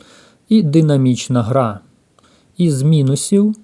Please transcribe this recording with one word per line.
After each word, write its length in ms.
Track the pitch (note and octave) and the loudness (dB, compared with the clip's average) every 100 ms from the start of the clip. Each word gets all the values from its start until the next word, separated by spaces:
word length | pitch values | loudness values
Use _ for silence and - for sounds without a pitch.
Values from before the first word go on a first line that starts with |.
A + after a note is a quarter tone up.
| - - _ _ - | -20 -20 _ _ -2
і 140 | A3 | 0
динамічна 800 | D#3+ D#3+ D#3 C#3 C3 A#2 - B2 | 2 2 2 2 0 -2 -2 -4
гра. 380 | G#2 C3 A#2 G2+ _ _ _ _ _ _ _ - | 0 -2 -2 -6 _ _ _ _ _ _ _ -4
Із 260 | F3 C3+ | -2 0
мінусів, 720 | D3 D#3 C3+ C#3+ - G3+ G#3 G#3+ | 0 2 0 -2 -2 0 0 -4